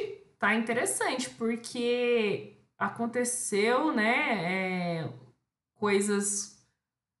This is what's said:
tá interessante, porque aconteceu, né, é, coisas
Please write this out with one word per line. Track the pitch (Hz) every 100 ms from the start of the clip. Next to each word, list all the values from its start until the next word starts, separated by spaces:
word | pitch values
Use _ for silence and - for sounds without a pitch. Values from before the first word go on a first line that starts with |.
| - - - _
tá | 202
interessante, | 220 226 233 392 - 415 254 -
porque | - 226 233 - 247 240 240 240 240 208 - - - _ -
aconteceu, | 202 - 233 240 240 - - 202 220 254 311
né, | 247 214 254 294 214 170 190 185 185 175 165
é, | 139 - - _ _ _ _
coisas | _ 208 202 202 202 202 - - - _ _ _ _ _ _